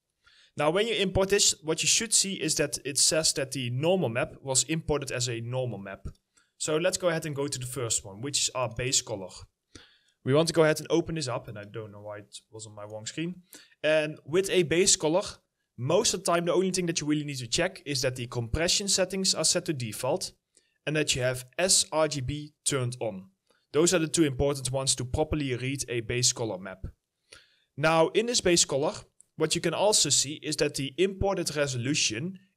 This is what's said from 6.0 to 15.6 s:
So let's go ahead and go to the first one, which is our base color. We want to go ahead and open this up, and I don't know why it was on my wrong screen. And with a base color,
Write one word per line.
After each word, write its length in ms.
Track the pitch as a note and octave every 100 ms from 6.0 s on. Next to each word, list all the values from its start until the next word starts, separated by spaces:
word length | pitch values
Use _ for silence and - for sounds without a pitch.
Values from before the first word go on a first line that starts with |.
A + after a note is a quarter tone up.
| - - _ _ _ -
So 180 | - D#3
let's 220 | F3+ -
go 100 | F3+
ahead 160 | E3
and 100 | D#3
go 140 | C3+ C#3+
to 100 | B2+
the 80 | B2
first 380 | C#3 A#2 -
one, 160 | G2+ G2
which 220 | C#3 C#3+
is 80 | -
our 140 | B2+ A#2+
base 320 | A2 B2 C#3
color. 300 | - G#2 F#2 - - _ _ - - _ _ _
We 120 | B2+
want 140 | C#3+ E3
to 60 |
go 100 | E3
ahead 160 | D#3 D#3
and 80 | D3+
open 240 | D#3+ E3+
this 140 | E3 B2+
up, 200 | A#2 -
and 100 | G#2
I 60 |
don't 280 | G#2 A2+ G#2+
know 100 | G2+
why 160 | G#2 G#2
it 220 | G#2 - _
was 160 | A2 A2
on 80 |
my 100 | G#2+
wrong 220 | G#2 G#2+ A2+
screen. 300 | - E3 F3+ _ - - -
And 360 | D3+ D#3 D3+ D3+ -
with 240 | E3+ F#3+
a 140 | F3+
base 320 | D#3 E3 F#3+ -
color, 260 | D3+ F3 G#3 - _ _